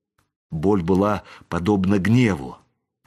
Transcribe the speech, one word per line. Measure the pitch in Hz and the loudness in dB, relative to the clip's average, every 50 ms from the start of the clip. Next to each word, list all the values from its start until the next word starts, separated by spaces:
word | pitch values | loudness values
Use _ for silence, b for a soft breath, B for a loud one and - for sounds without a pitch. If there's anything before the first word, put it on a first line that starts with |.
| _ _ _ _ _ _ _ _ _ - | _ _ _ _ _ _ _ _ _ -12
Боль | 80 80 76 95 107 98 | -8 -2 0 0 0 0
была | 82 85 95 92 101 107 104 90 B B B B B - | 0 0 0 2 2 0 -2 -4 B B B B B -8
подобна | - 85 87 101 104 98 92 92 104 104 | -6 -4 0 0 0 0 2 0 0 0
гневу. | 85 95 113 127 127 110 90 73 65 65 - - _ _ _ _ _ _ _ _ _ | 2 2 2 2 2 2 0 -2 -6 -12 -16 -20 _ _ _ _ _ _ _ _ _